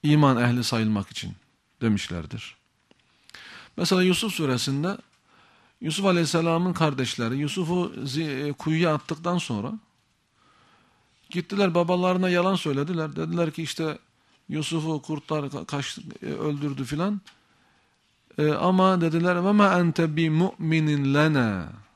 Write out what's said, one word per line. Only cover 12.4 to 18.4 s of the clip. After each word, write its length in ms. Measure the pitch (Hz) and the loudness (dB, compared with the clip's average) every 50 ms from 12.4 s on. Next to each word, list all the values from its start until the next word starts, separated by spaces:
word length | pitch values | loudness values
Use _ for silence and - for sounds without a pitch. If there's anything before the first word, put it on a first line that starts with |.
| 175 190 196 | 2 2 0
söylediler. 600 | 180 - 151 139 135 143 156 185 165 156 156 143 | 0 -2 -2 -2 -2 -2 -2 -2 -4 -4 -4 -4
Dediler 340 | 156 160 160 170 170 170 156 | -6 -6 -4 -2 -2 -2 -2
ki 120 | 151 - | -2 -6
işte 360 | 165 - - - 160 156 147 - _ _ _ _ _ _ _ _ _ - | -8 -8 -6 -6 -6 -6 -6 -8 _ _ _ _ _ _ _ _ _ -8
Yusuf'u 540 | 151 156 151 - 165 160 151 160 156 147 | -6 -6 -4 -2 -4 -4 -2 -2 -4 -4
kurtlar 420 | 135 - 160 143 - - 156 151 143 | -4 -6 -8 -8 -4 -4 -4 -4 -4
ka-, 220 | 135 143 135 85 | -6 -8 -10 -8
kaç-, 320 | - 147 143 131 - - - - - - - | -6 -6 -6 -6 -6 -8 -12 -14 -16 -16 -12
e, 40 | - | -8
öldürdü 580 | - - - - 151 147 143 143 147 139 135 135 | -8 -6 -4 -4 -4 -4 -2 -4 -6 -4 -6 -6
filan. 360 | 120 135 147 175 202 208 196 _ - _ _ _ _ _ _ _ _ _ _ _ _ _ _ _ _ _ _ _ _ - | -6 -4 -4 -2 -2 -4 -6 _ -14 _ _ _ _ _ _ _ _ _ _ _ _ _ _ _ _ _ _ _ _ -4
E, 140 | - | -2